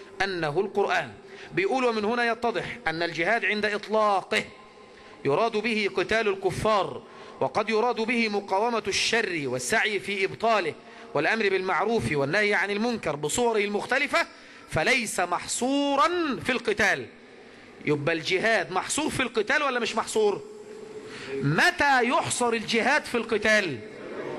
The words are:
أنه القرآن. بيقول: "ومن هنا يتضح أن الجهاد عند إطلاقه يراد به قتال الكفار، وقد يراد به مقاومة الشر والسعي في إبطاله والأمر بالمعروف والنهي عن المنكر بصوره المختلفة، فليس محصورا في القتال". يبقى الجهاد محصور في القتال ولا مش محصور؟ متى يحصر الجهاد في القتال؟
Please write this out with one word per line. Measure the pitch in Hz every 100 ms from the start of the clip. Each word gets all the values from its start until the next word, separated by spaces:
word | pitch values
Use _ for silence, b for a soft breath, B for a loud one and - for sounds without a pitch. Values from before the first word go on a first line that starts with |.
| B -
أنه | 190 180 160 147
القرآن. | 208 202 190 180 139 98 - B B
بيقول: | 151 190 262
"ومن | 247 220
هنا | 208 240 240
يتضح | 226 240 180 151 - -
أن | 160
الجهاد | 170 160 170 226
عند | 190 208 208
إطلاقه | 208 208 214 214 196 - 214 202 - - - - B B B
يراد | 139 143 226 214
به | 220 214 196 185
قتال | 180 214 220
الكفار، | 196 196 160 214 214 165 117 - B B B
وقد | 131 - 214
يراد | 220 240 220
به | 220 247 226
مقاومة | 202 202 190 226 233 208
الشر | 185 - 226 226 170
والسعي | 139 127 123 220 208 202
في | 151 196
إبطاله | 190 - 226 220 170 135 B B B
والأمر | - 160 220 202
بالمعروف | 190 190 165 202 226 -
والنهي | 147 139 190 208
عن | 202 190
المنكر | 202 233 226 170 147
بصوره | 151 190 240 226
المختلفة، | 202 208 - 254 285 311 330 B B B B
فليس | - 170 262 214 -
محصورا | 175 170 - - 254 277 285 277 302 349 320 208
في | 147
القتال". | 247 - 196 208 160 113 - - B B B B B
يبقى | - 147 139
الجهاد | 165 156 180 220 220 160
محصور | 185 - - 294
في | -
القتال | 247 233 208 285
ولا | 294 247
مش | 226 220
محصور؟ | 202 220 208 175 - - - - - - - B B 135
متى | 139 165 320 349 294 262 240
يحصر | 311 180 - 240
الجهاد | 226 202 220 214 294
في | 285
القتال؟ | 240 226 214 220 214 190 123 - - - - -